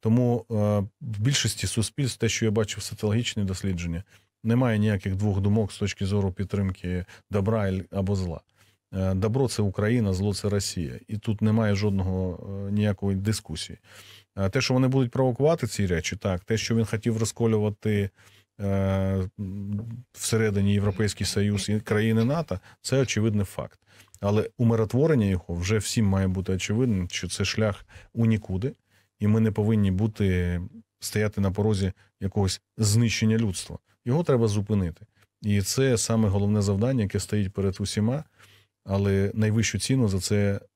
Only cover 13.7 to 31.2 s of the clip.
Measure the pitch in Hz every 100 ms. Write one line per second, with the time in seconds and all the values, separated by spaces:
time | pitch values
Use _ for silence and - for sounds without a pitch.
13.7 | - _ - - - _ - 98 135 123
14.7 | 127 131 135 123 - 131 120 143 165 113
15.7 | - 98 85 - 95 104 92 - 113 -
16.7 | 113 110 110 120 110 110 - 113 110 104
17.7 | 104 110 104 101 _ - _ _ _ 101
18.7 | 98 95 95 95 95 92 - 98 101 101
19.7 | 104 117 113 - - - 113 110 101 98
20.7 | 101 101 95 107 - 98 - 104 101 95
21.7 | 107 - 107 110 113 117 156 156 92 -
22.7 | - - 131 131 - 110 104 98 - 62
23.7 | _ _ - - _ 101 107 - - 117
24.7 | 113 110 120 156 143 101 92 - 85 90
25.7 | 110 - - 104 95 95 92 90 95 -
26.7 | 104 127 98 87 - 87 - 98 - 110
27.7 | 98 - - - - 113 110 - 92 123
28.7 | - _ _ _ _ 104 110 110 101 107
29.7 | 110 101 92 110 107 101 90 87 87 90
30.7 | 226 - _ - 107